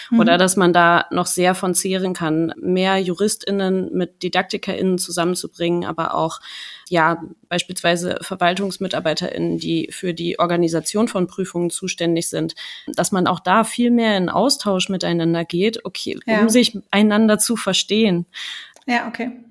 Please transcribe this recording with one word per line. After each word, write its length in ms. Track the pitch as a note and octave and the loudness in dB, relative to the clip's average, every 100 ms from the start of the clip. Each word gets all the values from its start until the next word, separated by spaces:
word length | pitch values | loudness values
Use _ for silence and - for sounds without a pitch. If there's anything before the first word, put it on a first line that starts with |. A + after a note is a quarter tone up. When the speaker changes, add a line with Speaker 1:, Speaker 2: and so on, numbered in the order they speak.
| - | 0
Speaker 1:
Mhm. 100 | A#3 | 2
Speaker 2:
Oder 180 | G#3 F3+ | 4 4
dass 180 | F#3 G3 | 4 4
man 160 | F3 | 4
da 340 | F3 E3+ E3+ - | 6 6 4 2
noch 160 | F3+ F3 | -2 -2
sehr 300 | - F3+ F#3 | 0 2 2
von 180 | F#3 | 0
zehren 380 | F3+ F#3+ F#3 F#3 | -2 0 -2 -2
kann, 400 | F3+ D#3+ D#3+ E3 - | -2 0 0 -2 -2
mehr 380 | F3+ F#3 F#3+ F#3+ | 0 2 2 2
JuristInnen 920 | F3+ E3+ G#3 - - G3 F#3+ F#3+ F#3 | 0 0 0 -2 -2 0 2 0 0
mit 300 | F#3 F3 - | -2 -4 -4
DidaktikerInnen 760 | F3+ F3+ F#3+ G3 - - F#3+ F3+ | -2 -2 -2 -4 -6 -2 0 0
zusammenzubringen, 840 | F3 F3 F3 F3 E3 - E3+ F3 | -2 -2 -2 -2 -6 -4 -2 0
aber 300 | F#3 E3 D#3+ | -2 -4 -2
auch, 260 | D#3 D#3+ - - - - - - | 0 -2 -4 -16 -16 -16 -18 -2
ja, 340 | E3+ D#3+ E3 - - - | 2 2 0 -6 -16 -6
beispielsweise 680 | F3 - F#3 F3 F3 F3+ - | -6 -4 -2 0 0 -2 -6
VerwaltungsmitarbeiterInnen, 1400 | - F#3+ F3 F#3+ G3 - F#3 - D#3 D#3+ F3+ - E3+ E3+ | -6 -2 0 0 -4 -4 -4 -2 -2 -2 -4 -2 -2 -2
die 300 | E3 E3 - | -2 -2 -4
für 240 | - F#3 | -6 -6
die 240 | E3+ F3 - | -4 -4 0
Organisation 680 | F3 F3 E3+ E3 - G#3 A#3 | 0 2 0 0 -2 0 0
von 180 | F#3+ F3+ | 0 -2
Prüfungen 440 | - F#3 F3 F3 | -4 -6 -4 -4
zuständig 580 | - F#3 - E3+ E3 - | -4 -6 -2 0 0 -2
sind, 260 | D#3+ D#3+ - - - - | -4 -4 -6 -16 -14 -6
dass 240 | - F#3 | -2 0
man 160 | G3+ F3+ | 2 0
auch 140 | F3+ | 0
da 240 | F3+ G#3 | 0 2
viel 260 | A3 - A#3+ | 2 0 2
mehr 260 | A#3+ A3 G3 | 4 2 2
in 120 | F3 | 0
Austausch 600 | - B3+ - G#3 F#3 F#3 | 2 2 0 0 -2 -2
miteinander 560 | F#3 F3 E3+ E3 E3+ | -2 0 0 2 0
geht, 400 | E3+ F3 G#3+ A3+ | -2 0 0 -2
okay, 340 | F#3+ - - - - | -8 -10 -8 -6 0
um 60 | |
Speaker 1:
Ja. 160 | G#3+ A3 | 2 6
Speaker 2:
sich 300 | B3 A#3+ G3+ - | 6 4 -2 -2
einander 480 | G3 G#3+ G#3 A3 G#3 | 2 4 6 4 4
zu 180 | - A3+ | 2 -2
verstehen. 720 | G3 F#3 - G#3+ A3 F3 F3 - - - - - - | -2 -2 0 2 4 2 -2 -10 -14 -14 -18 -10 -2
Speaker 1:
Ja, 200 | A#3+ A3+ | -2 -2
okay. 260 | - A#3+ - - | -6 -8 -10 -18